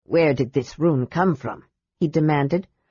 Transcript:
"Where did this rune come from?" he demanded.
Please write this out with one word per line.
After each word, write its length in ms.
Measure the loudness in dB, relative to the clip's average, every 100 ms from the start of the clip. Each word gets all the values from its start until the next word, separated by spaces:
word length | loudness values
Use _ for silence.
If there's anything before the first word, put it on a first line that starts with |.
"Where 280 | _ 2 2
did 220 | 2 -2
this 240 | -4 -6 -2
rune 280 | 0 0 -2
come 280 | -2 -2
from?" 300 | -2 -8 -14 _ _ _ _
he 80 | -2
demanded. 580 | 0 2 2 0 -2 -6 _ _